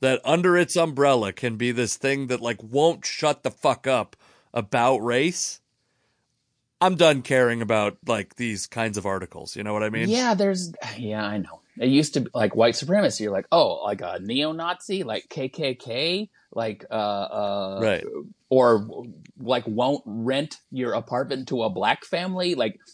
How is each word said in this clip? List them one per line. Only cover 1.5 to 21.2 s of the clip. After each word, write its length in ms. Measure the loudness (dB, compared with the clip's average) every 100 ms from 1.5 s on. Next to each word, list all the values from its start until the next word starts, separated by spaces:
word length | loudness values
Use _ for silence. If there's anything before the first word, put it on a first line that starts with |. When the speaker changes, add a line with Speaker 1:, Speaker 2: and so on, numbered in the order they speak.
| -2
Speaker 1:
be 140 | -2
this 260 | 0 -2 -2
thing 300 | -2 -2 -2
that, 140 | -4
like, 200 | -4 -6
won't 440 | -4 2 2 2 -6
shut 380 | -2 -2 0
the 60 | -4
fuck 340 | 0 0 0 0
up 300 | 0 0 -10 _ _ _
about 460 | -6 -2 2 4 4
race, 600 | 2 2 0 -2 -8 -10 _ _ _ _ _ _ _ _ _ _ _ _
I'm 120 | 0 6
done 240 | 6 6
caring 400 | 2 4 4 2
about, 380 | 0 2 2 -2 -2
like, 300 | -2 -2 -6
these 300 | -6 -6 -8
kinds 300 | -4 -4 -2
of 80 |
articles. 500 | -4 -4 -6 -12 -14
You 80 | -10
know 120 | -4
what 80 | -2
I 80 | -2
mean? 180 | -2 0
Speaker 2:
Yeah, 240 | 0 2
there's, 400 | 2 2 0 -6 -10 -12 -10
yeah, 260 | -6 -4 -4
I 100 | -4
know. 220 | -6 -12 _ -2
It 80 | 2
used 260 | 4 2
to 60 | -2
be, 100 | -4
like, 200 | 0 0
white 220 | 4 2 2
supremacy. 480 | 0 2 2 0
You're 80 | -2
like, 140 | -4 2
"Oh, 320 | 4 4 2
like 180 | -4 -4
a 160 | -6 -8
neo-Nazi, 840 | -4 -2 -2 -4 -6 -6 -6 -6
like 260 | -4 -6 -6
K 180 | -6 -6
K 260 | -4 -4
K, 560 | -4 -6 -4 -2 -2 -6 _ _
like, 320 | -6 -4 -6 -6
uh, 40 |
uh, 840 | -4 -2 -2 -4 -4 -2 -2 -4 -2
Speaker 1:
Right. 240 | 0 0 -4 -10 -12 -18 _
Speaker 2:
or, 360 | 6 8 6 2 -10 -14 -18 -20 -12
like, 240 | -2 -2 0
won't 360 | 0 0 0
rent 540 | -4 -6 -2 -2 -4 -10 _
your 220 | -6 -2
apartment 560 | -4 -2 -4